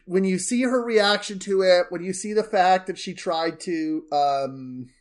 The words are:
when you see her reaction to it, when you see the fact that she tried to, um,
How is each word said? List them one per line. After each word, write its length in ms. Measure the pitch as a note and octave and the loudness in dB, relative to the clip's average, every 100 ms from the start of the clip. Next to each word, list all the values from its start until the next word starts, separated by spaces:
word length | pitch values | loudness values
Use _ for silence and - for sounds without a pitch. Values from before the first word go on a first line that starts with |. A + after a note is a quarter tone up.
| - | -4
when 180 | F#3 | 0
you 140 | F#3+ F#3 | 2 0
see 240 | - B3 | 0 0
her 200 | B3+ B3+ | 0 0
reaction 540 | A#3 G#3+ G3+ G#3 - G3 | 2 2 4 2 -2 -10
to 220 | G3+ F#3+ | -2 2
it, 240 | F#3 F3+ F3 | 4 4 2
when 120 | F3 | -4
you 100 | F#3 | -6
see 200 | F#3+ G#3 | -6 -2
the 100 | G#3+ | -2
fact 420 | G#3+ G3 F3+ F#3+ F#3 | 0 2 4 4 0
that 120 | F3 | -10
she 160 | G3 | -10
tried 460 | E3+ F#3+ D#3+ E3 D#3+ | -8 -4 -2 -2 -4
to, 420 | F#3+ E3 D#3 D#3 D#3 | -6 -4 -2 -4 -2
um, 760 | D3 C#3+ C#3 C3+ C3+ B2+ B2+ B2+ _ | 0 2 0 -4 -8 -12 -12 -14 _